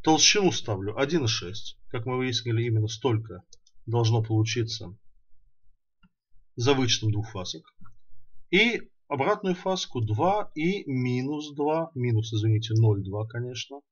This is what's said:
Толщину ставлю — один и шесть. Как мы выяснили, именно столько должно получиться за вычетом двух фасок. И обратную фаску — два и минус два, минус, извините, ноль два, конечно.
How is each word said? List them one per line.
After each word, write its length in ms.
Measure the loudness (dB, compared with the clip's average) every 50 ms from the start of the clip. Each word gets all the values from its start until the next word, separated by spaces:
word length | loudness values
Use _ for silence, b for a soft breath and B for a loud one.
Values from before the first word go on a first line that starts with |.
Толщину 480 | 6 6 6 8 6 6 6 6 4 4
ставлю — 480 | 2 2 -2 -2 -2 -2 -2 -4 0 0
один 260 | 0 2 2 2 2
и 40 | 2
шесть. 500 | 0 -2 -4 -6 -8 -8 -8 -10 -12 -12 -10 -6
Как 160 | -6 -4 -4
мы 120 | -2 -2
выяснили, 480 | -2 -2 -2 -2 -2 -2 0 0 0 0
именно 240 | 2 2 2 0 0
столько 540 | -4 0 0 2 2 2 -2 -6 -14 -16 _ _ -20 -20 _ _ _ -16 -8
должно 380 | -2 0 2 4 4 2 2 2
получиться 720 | 2 2 2 2 2 0 -2 -2 -2 -6 -10 -10 -14 -14 _ _ -20 -20 -20 _ _ -20 -20 -20 _ -20 _ -20 -20 -20 _ _ _ _ _ -20 _ _ _ _ _ -20 -20 -20 -16 _
за 180 | -2 2 2 4
вычетом 380 | 4 4 2 0 0 0 0
двух 180 | 0 0 -4 -6
фасок. 340 | -8 -8 -8 -8 -10 -12 -16 -20 _ -16 -14 -14 -14 -16 -14 -10 -10 -10 -10 -10 -12 -14 -4 2
И 400 | 4 4 4 4 2 -2 -6 -10 _ _ _
обратную 480 | _ -2 0 2 2 0 0 0 -2 -2
фаску — 460 | 0 -2 -2 -2 -2 -4 -6 -4 -4
два 500 | -2 -2 0 2 2 2 2 0 -2 -6 -6
и 260 | -2 0 0 0 0 -4 -4
минус 640 | -2 -2 0 0 0 0 -2 -4 -4 -6 -8 -10 -4
два, 380 | -2 0 0 0 0 -2 -4 _
минус, 380 | -2 0 2 2 0 0 0
извините, 420 | -2 0 2 2 2 2 0 2 4
ноль 300 | 6 6 6 4 2 0
два, 200 | -4 -4 -4 -6
конечно. 560 | -6 -6 -8 -8 -6 -8 -10 -10 -12 -14 -18 _ _